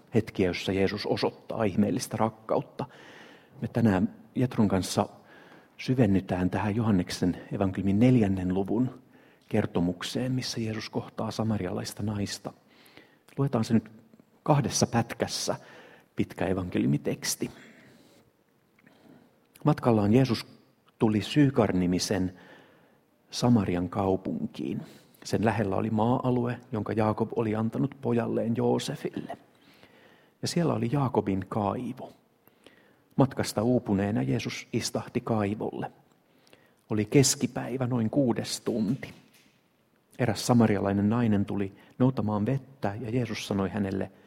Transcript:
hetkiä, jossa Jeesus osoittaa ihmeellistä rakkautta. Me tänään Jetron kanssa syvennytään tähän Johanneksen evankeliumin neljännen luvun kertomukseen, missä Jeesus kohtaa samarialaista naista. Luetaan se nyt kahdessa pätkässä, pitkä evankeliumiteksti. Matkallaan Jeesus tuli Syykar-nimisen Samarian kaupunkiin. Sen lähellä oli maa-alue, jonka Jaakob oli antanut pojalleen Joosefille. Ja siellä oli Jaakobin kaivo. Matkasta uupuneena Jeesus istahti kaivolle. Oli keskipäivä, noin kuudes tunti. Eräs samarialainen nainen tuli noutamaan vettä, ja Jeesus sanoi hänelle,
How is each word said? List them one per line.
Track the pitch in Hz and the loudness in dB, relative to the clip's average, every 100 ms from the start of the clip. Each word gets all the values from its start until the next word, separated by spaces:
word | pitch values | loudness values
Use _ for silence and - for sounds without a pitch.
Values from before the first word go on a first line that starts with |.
| - | -4
hetkiä, | 113 - - 90 | -2 0 0 0
jossa | 85 - | 0 -2
Jeesus | 95 95 101 - | 0 0 0 -4
osoittaa | 110 - - - - | -2 -2 -4 -8 -2
ihmeellistä | 107 90 104 - - 110 | 0 2 2 0 -4 -2
rakkautta. | 110 - - - - - - - - - - - - - | -2 -2 -2 -2 -2 -8 -10 -12 -20 -20 -20 -20 -20 -10
Me | - | -4
tänään | 113 113 92 104 - - | 2 4 4 2 -4 -8
Jetron | 127 127 - 104 | -2 0 2 2
kanssa | 95 98 110 - - - - - - - - | 2 0 -2 -2 -4 -20 -20 -20 -20 -20 -8
syvennytään | - 127 104 95 95 90 92 | -2 2 4 4 2 0 0
tähän | 95 104 110 | 0 -2 0
Johanneksen | 113 92 90 - 90 - - | 2 2 0 -2 -2 -2 -4
evankeliumin | 110 98 98 98 101 | -2 -2 0 0 4
neljännen | 127 123 98 92 90 | 6 6 4 0 0
luvun | 95 98 107 131 - - - - _ - | -2 0 0 -2 -6 -20 -20 -20 _ -4
kertomukseen, | 110 - 95 87 - - 120 127 | 0 0 0 0 -2 -6 -4 -2
missä | 127 - 120 | -2 -4 -4
Jeesus | 110 110 - | -4 -6 -6
kohtaa | 127 - - 110 | -8 -8 -6 -6
samarialaista | - 110 101 90 107 113 - | -2 0 0 -2 -6 -8 -6
naista. | 104 104 98 - - - _ _ - - - _ _ - | -4 -2 -4 -6 -12 -16 _ _ -20 -20 -20 _ _ -4
Luetaan | 139 117 | 0 0
se | 113 | 2
nyt | 113 - - - - _ _ | 2 2 -10 -20 -20 _ _
kahdessa | - 143 127 - - | 2 2 2 2 2
pätkässä, | 117 - - - - - - - - - - _ - | 2 -2 -2 -4 -4 -4 -6 -8 -20 -20 -20 _ -4
pitkä | - - 90 | -4 -2 -2
evankeliumiteksti. | 95 90 107 127 143 - - - - - - - - - - _ _ _ _ _ _ _ _ _ _ - - _ _ _ - | -2 -2 0 0 0 -2 -6 -6 -6 -8 -12 -20 -20 -20 -20 _ _ _ _ _ _ _ _ _ _ -20 -20 _ _ _ -2
Matkallaan | 147 151 127 110 101 | 0 2 4 4 6
Jeesus | 123 127 104 - - _ _ _ - | 6 4 0 -6 -18 _ _ _ -2
tuli | 113 107 | 0 2
Syykar-nimisen | - 147 139 127 95 90 90 90 - 98 92 - - - - _ _ _ _ _ _ | 0 4 4 4 2 2 2 0 0 -2 -2 -6 -20 -20 -20 _ _ _ _ _ _
Samarian | - 123 117 90 87 90 | 0 4 4 4 0 -2
kaupunkiin. | 101 95 95 - 80 - - 67 - - - _ - | -2 0 0 -2 -6 -6 -6 -8 -8 -10 -18 _ -20
Sen | - 90 | -4 0
lähellä | 110 104 98 101 | 0 0 0 -2
oli | 107 | 0
maa-alue, | 107 117 131 127 123 120 120 - | 0 2 2 0 0 -2 -6 -8
jonka | 107 101 | -6 -2
Jaakob | 104 110 107 110 - | 0 0 0 -2 -2
oli | 110 | -2
antanut | 107 113 127 135 - | 0 -2 -2 -4 -4
pojalleen | 120 117 113 110 113 120 | -2 0 0 0 0 0
Joosefille. | 120 123 - 151 - - - - _ _ _ - - - - _ _ _ | 0 0 -2 -6 -8 -8 -10 -12 _ _ _ -20 -20 -20 -20 _ _ _
Ja | - | -4
siellä | 175 156 | 0 0
oli | 113 117 | 0 0
Jaakobin | 143 127 107 98 95 92 | 0 0 0 0 -2 -2
kaivo. | 113 101 110 123 - - - _ _ _ _ - _ _ _ _ - | -2 -2 -2 -6 -10 -14 -20 _ _ _ _ -20 _ _ _ _ 0
Matkasta | 131 - - - | 0 0 -4 0
uupuneena | 117 123 113 98 101 120 | 2 2 2 0 0 -2
Jeesus | 131 123 - - - | 0 -2 -4 -8 -6
istahti | 117 - 120 - 123 | -6 -4 -6 -6 -6
kaivolle. | - 110 101 110 107 - - - _ _ _ _ _ - _ _ - | -2 0 0 -2 -6 -6 -10 -12 _ _ _ _ _ -20 _ _ -4
Oli | 107 | -2
keskipäivä, | 104 143 131 - 127 131 127 131 120 | 4 6 6 2 -2 -4 -6 -4 -2
noin | 123 110 | 0 0
kuudes | - 123 107 117 - | 2 2 0 -4 -6
tunti. | - 110 101 143 - - - _ _ _ _ _ _ _ _ - | -4 -2 0 -2 -6 -18 -20 _ _ _ _ _ _ _ _ -4
Eräs | 120 101 - | -2 0 2
samarialainen | 120 107 98 98 101 101 | 6 6 4 0 2 2
nainen | 117 117 101 | 2 2 2
tuli | 101 101 98 - - - | 0 -2 -6 -8 -8 0
noutamaan | 127 127 104 104 110 | 0 2 -2 0 0
vettä, | 135 - - 104 107 | -2 -6 -6 -6 -6
ja | 113 | -4
Jeesus | 127 110 107 - | -2 -2 -4 -4
sanoi | 101 95 | -2 -2
hänelle, | 107 98 98 95 - | -2 -2 -2 -6 -10